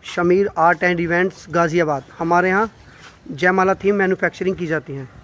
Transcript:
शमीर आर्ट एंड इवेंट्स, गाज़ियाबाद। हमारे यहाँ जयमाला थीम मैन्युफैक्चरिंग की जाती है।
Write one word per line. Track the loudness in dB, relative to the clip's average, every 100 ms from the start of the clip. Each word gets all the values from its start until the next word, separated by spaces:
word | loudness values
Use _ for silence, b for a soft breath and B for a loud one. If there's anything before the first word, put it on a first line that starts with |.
शमीर | -10 -2 2 2 2 2
आर्ट | 2 4
एंड | 0 -2
इवेंट्स, | -2 0 -2 -4 -6
गाज़ियाबाद। | -2 0 0 -2 -4 -8 -8
हमारे | 0 2 2
यहाँ | 0 -2 -8 B B B B -16
जयमाला | 0 2 4 2
थीम | 0 0 0
मैन्युफैक्चरिंग | 0 0 -4 -4 -6 -4
की | -4
जाती | -4 -6
है। | -14 -14 -20